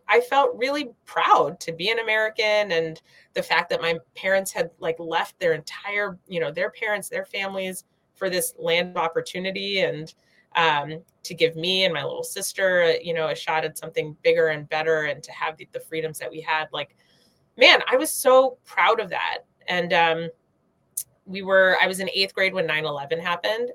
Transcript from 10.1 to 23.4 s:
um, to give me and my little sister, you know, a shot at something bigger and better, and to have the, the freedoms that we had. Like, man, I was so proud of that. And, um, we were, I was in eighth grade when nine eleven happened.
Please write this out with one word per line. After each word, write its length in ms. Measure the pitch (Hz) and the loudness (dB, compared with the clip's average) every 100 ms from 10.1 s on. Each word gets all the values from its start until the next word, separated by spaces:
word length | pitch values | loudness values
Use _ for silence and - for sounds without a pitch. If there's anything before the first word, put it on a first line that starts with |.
| - _ _ _ - | -18 _ _ _ 0
um, 480 | 165 147 147 160 - _ | 2 0 -2 -10 -14 _
to 120 | - | -14
give 220 | 165 160 160 | 0 0 0
me 300 | 180 190 185 | -2 2 2
and 80 | |
my 100 | 151 | 0
little 200 | 139 - | -4 -6
sister, 720 | - 196 185 - 190 180 165 165 | -8 -8 -8 -2 2 4 4 2
you 120 | 170 | -2
know, 160 | 165 156 | -2 -2
a 60 | 160 | -4
shot 280 | 170 156 | -2 -2
at 140 | 156 - | -2 -6
something 400 | 160 160 151 151 | -6 -6 -6 0
bigger 240 | 165 165 160 | 2 4 2
and 200 | 151 147 | 0 -4
better, 340 | 156 160 156 | -2 0 0
and 200 | 147 143 | 0 -6
to 80 | - | -12
have 240 | - 156 156 | -8 -6 -6
the, 120 | - | -12
the 80 | - | -14
freedoms 400 | - 160 156 - | -8 -6 -6 -8
that 100 | 131 | -10
we 120 | 156 | -8
had. 260 | 160 156 156 | -4 -4 -2
Like, 220 | 147 143 _ _ _ _ _ _ 226 | -2 -4 _ _ _ _ _ _ 6
man, 260 | 330 277 - | 8 8 4
I 60 | 262 | 0
was 160 | 302 | 0
so 460 | - 262 262 262 - - | 0 6 8 6 0 -6
proud 340 | 196 185 220 | 2 2 2
of 100 | 185 | -2
that. 280 | - 170 - - _ - | -4 -4 -6 -12 _ -4
And, 260 | 180 175 | -4 0
um, 360 | 175 165 165 165 - _ _ _ _ _ - - _ 196 | 2 2 0 -6 -12 _ _ _ _ _ -12 -12 _ -12
we 180 | 196 | -8
were, 340 | 190 190 185 - | 4 6 6 4
I 60 | 185 | 2
was 120 | 190 | 0
in 100 | 190 | -4
eighth 200 | 196 190 | -2 -2
grade 200 | 202 190 | 0 0
when 120 | 185 160 | 0 0
nine 200 | 151 151 | 0 -2
eleven 340 | 143 143 165 | -6 -4 -4
happened. 520 | 180 175 | -2 -2